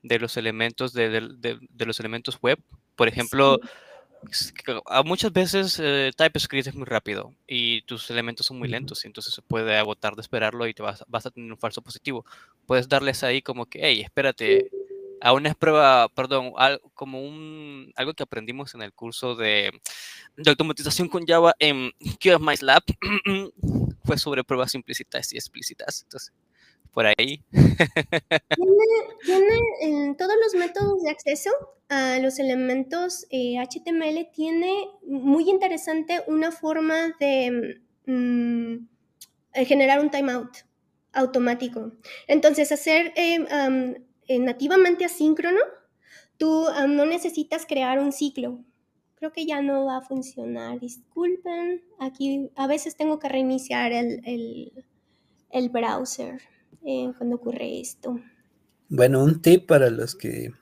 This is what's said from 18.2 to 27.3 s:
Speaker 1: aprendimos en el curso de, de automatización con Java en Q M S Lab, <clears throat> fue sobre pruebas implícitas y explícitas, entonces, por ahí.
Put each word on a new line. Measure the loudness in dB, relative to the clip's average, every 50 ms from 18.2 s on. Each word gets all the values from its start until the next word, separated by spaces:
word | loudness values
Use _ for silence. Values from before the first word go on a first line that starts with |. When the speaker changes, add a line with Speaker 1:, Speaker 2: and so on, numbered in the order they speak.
| -10
Speaker 1:
aprendimos | _ -8 -12 -10 -10 -10 -12 -12 -14 -14
en | -14
el | -14 -16 _
curso | _ -14 -12 -10 -6 -6 -6 -4
de, | 0 0 2 2 2 2 0 -6 -8 _ -14 -14 -14 -16 -18 -18 -20 -20 -20 _
de | 0 2 2
automatización | 4 4 2 -2 -2 -6 -4 -4 -2 -2 -2 -2
con | -2 -6 0
Java | 4 6 8 8 6 6 _
en | 2 2 2 0 -4 -6 -10 _ -10 -10 -10 2
Q | 4 6
M | 6 6 4 2 0
S | 2 4
Lab, | 6 6 6 _ 4 -8 _
<clears throat> | -4 -2 -2 -2 0 -2 -2 -2 -4 -8 _ -6 -6 -4 -2 -2 -2 -2 -4 _ _
fue | -2 0
sobre | 0 0 -2 -2 -2 -2
pruebas | _ 0 0 0 -2 -4
implícitas | -8 -8 -8 -10 -10 -10 _ -8 -8 -8 -8 -10
y |
explícitas, | -10 -12 -12 _ -12 -12 -12 -12 _ -10 -10 -10 -10 -16
entonces, | _ -18 -18 -18 -18 _ _ _ _ _ _ _ _ _ _ _ _
por | _ 2 4
ahí. | 4 4 4 2 -2